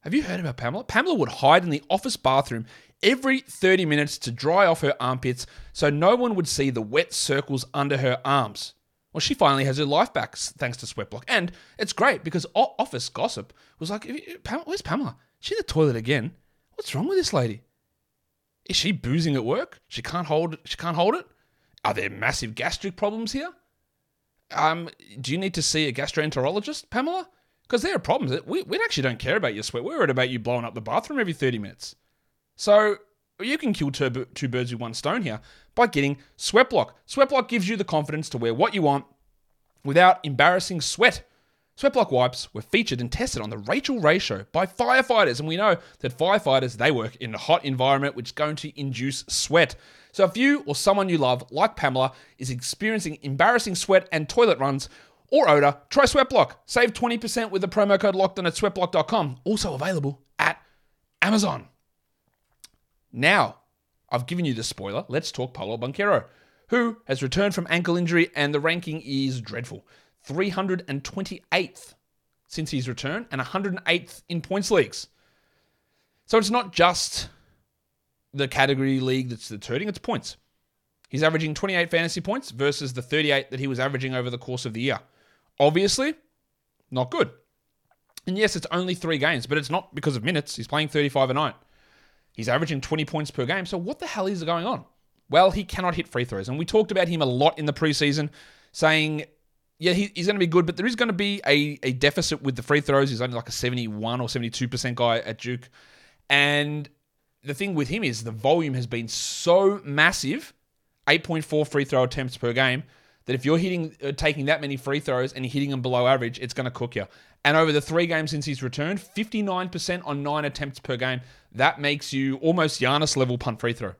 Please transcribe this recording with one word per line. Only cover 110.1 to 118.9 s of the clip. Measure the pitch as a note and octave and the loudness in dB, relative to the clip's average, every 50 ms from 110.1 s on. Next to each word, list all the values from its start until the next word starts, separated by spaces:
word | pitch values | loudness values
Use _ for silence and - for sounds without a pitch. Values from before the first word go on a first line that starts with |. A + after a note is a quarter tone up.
| F#3 - - C3 E3+ C#4+ - - _ _ _ _ _ _ _ _ _ _ _ - | 4 2 -4 -4 -4 -6 -8 -14 _ _ _ _ _ _ _ _ _ _ _ 2
eight | D3+ E3 D#3+ | 2 2 2
point | - E3+ D#3+ D3+ | -2 -4 -4 -2
four | - - D3+ D3+ | 0 0 0 0
free | C#3+ - D3 C#3 | 2 0 -2 -2
throw | C3+ - C3 B2+ | 2 2 2 2
attempts | B2 - - C3 B2+ B2 - | 2 0 -4 -6 -6 -6 -4
per | - A#2+ A#2 | -4 -2 2
game, | B2 C3+ C3 B2 C3+ E3 - _ _ _ _ _ _ _ | 2 2 2 2 -2 -6 -10 _ _ _ _ _ _ _
that | - B2+ | -4 -4
if | C3+ B2 | -2 2
you're | C#3 D#3 E3 | 2 2 2
hitting, | F3 F#3+ F3+ F3 D#3+ D#3+ - _ - | 2 0 -2 -2 -4 -6 -8 _ -8
uh, | C#3 D3 | -8 -6
taking | - - D#3 D3 D3 C3+ | 0 0 0 0 0 0
that | C#3+ D#3 D3 | 0 0 0
many | D3+ C#3 C#3 C3 | 0 -6 -6 -6
free | B2+ C#3 C#3 D3 | -4 -2 -2 -2
throws | D3 - C3 B2 B2+ C3+ - | -2 -2 -2 0 -2 -2 -4
and | C3 C3 | -6 -8
hitting | B2 B2 C#3+ C#3 C#3 | -4 -2 -2 -2 -2
them | C#3 C3 | -4 -4
below | B2 B2+ B2 B2 B2 B2 | -2 0 2 4 4 4
average, | C3+ C3 A#2+ A#2 A#2+ - | 4 4 2 -4 -6 -8
it's | C3 A#2+ - | -10 -10 -6
gonna | - C3 B2 | -6 -6 -6
cook | B2 - B2+ A#2+ - | -6 -6 -8 -6 -4
you. | G#2+ G2 - - - - _ _ _ _ | -6 -8 -8 -12 -20 -20 _ _ _ _
And | C#3 D3 D#3+ | 4 6 6
over | E3 D#3+ | 4 4
the | D3 D3 | 4 2
three | C#3 - D#3+ E3+ F3 | 0 0 0 0 0
games | E3 E3+ D#3+ D#3 D3 | 2 0 -2 -2 -4
since | D#3+ D3 C#3+ | -6 -6 -4
he's | D#3 C#3+ B2+ C3+ | -6 -6 -6 -6
returned, | B2 B2+ - D3 E3 | -8 -6 -4 -4 -4